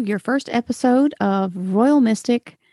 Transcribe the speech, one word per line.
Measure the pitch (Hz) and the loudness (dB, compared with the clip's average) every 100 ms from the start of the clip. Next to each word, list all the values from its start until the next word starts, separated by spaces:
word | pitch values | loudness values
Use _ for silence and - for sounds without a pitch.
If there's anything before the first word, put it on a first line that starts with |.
| 208 | -2
your | 208 | -4
first | - 277 - | -2 -4 -2
episode | 240 233 247 254 254 285 - | -4 -4 -2 2 2 2 0
of | 202 196 190 180 | -2 0 -2 -4
Royal | 185 190 254 294 | -2 2 4 4
Mystic | 233 220 - 240 - - _ | 2 0 -2 -4 -4 -20 _